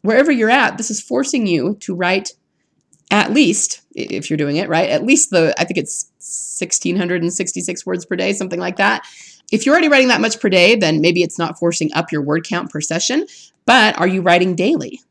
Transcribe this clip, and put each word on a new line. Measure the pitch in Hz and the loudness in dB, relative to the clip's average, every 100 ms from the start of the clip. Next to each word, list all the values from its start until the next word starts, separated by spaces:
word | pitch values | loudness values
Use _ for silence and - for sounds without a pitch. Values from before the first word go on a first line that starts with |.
Wherever | 196 226 302 | 2 2 4
you're | 262 220 | 2 4
at, | 262 233 - | 4 2 -2
this | 214 | -8
is | 214 | -8
forcing | - 247 277 269 | -4 -4 -2 0
you | 208 165 147 208 | 0 0 0 -4
to | - | -8
write | 175 180 190 190 _ _ _ _ _ _ _ _ | -4 0 0 -4 _ _ _ _ _ _ _ _
at | 208 - | 2 4
least, | 254 220 208 - - _ - | 4 4 2 -4 -8 _ -12
i-, | - | -8
if | - - | -8 -4
you're | 156 | -2
doing | 143 | 0
it, | 147 196 | -2 0
right? | 165 185 | 0 0
At | 151 | 0
least | 214 277 - | 2 0 2
the, | 180 160 - | 2 2 0
I | |
think | 175 175 | -4 -4
it's | 143 - - _ | -6 -10 -12 _
sixteen | - - - - 175 - 175 | -14 -12 -10 -10 -6 -4 -2
hundred | 185 175 180 | -2 -2 -2
and | 170 | -2
sixty-six | 170 185 180 175 180 | -4 -6 -6 -8 -8
words | - 180 | -6 -8
per | - | -6
day, | 180 185 | -4 -2
something | 202 185 175 | -4 -4 -6
like | 180 180 | -6 -2
that. | 196 - - - - - _ | 0 -2 -6 -20 -20 -20 _
If | 214 | -2
you're | 269 | 2
already | 320 311 | 4 4
writing | 277 254 | 4 4
that | 233 | 2
much | 220 220 | 0 -2
per | 214 | 0
day, | 185 180 | 4 6
then | 233 170 156 | 4 2 2
maybe | 160 175 | 2 2
it's | 170 - | -2 -2
not | 165 165 | -6 -2
forcing | 170 165 156 | -2 0 -2
up | - 165 | -4 -4
your | 151 | -4
word | 143 160 | -2 -4
count | 165 175 - | -2 -6 -6
per | 151 | -8
session, | 151 165 - 277 392 - - _ - | -6 -4 -2 -2 -4 -12 -20 _ 4
but | 247 214 - | 4 4 2
are | 180 | 0
you | 190 | 2
writing | 175 175 185 | 2 4 2
daily? | 165 196 320 127 - _ | 0 0 0 -4 -14 _